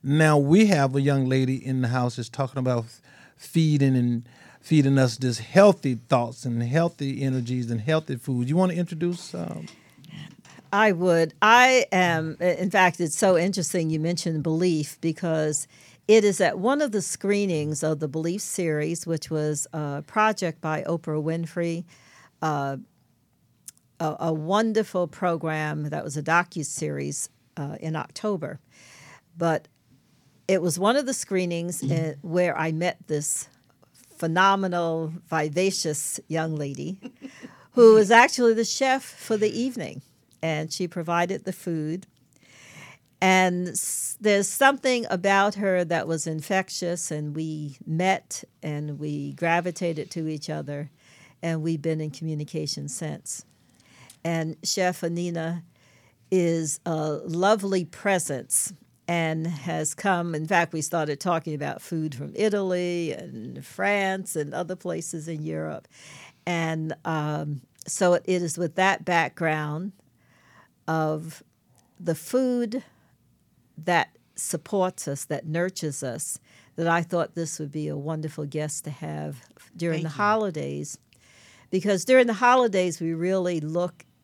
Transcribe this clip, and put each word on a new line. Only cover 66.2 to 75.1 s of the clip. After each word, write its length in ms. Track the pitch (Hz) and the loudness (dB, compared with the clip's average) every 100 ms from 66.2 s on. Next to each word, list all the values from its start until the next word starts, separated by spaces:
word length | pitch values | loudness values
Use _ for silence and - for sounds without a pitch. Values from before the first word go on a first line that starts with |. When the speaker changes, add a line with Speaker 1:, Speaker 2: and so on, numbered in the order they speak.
| - _ - | -20 _ -6
Speaker 2:
And, 480 | 170 160 160 156 - - | -4 -2 -4 -6 -8 -6
um, 560 | 160 151 151 147 143 _ _ - | -4 -2 -4 -6 -8 _ _ -10
so 280 | - 180 175 | 0 2 2
it 80 | 180 | 2
is 320 | 180 175 170 | -2 -2 -4
with 160 | 170 170 | -4 2
that 300 | 190 190 - | 2 2 0
background 840 | 170 143 - 165 156 151 151 190 - _ _ _ _ _ - _ _ - | 0 0 -2 -2 -2 -4 -6 -8 -12 _ _ _ _ _ -20 _ _ -4
of 560 | 160 156 156 160 - _ _ _ _ _ _ | -2 0 -2 -8 -16 _ _ _ _ _ _
the 160 | 170 160 | -4 -4
food 680 | - 254 254 247 240 240 - _ _ _ _ _ _ _ _ - | -2 0 2 0 -2 -6 -10 _ _ _ _ _ _ _ _ -10
that 320 | 160 170 - _ _ - | 0 2 0 _ _ -10
supports 720 | - 165 - 202 185 - | -8 -8 -4 0 0 -2
us, 180 | - | -8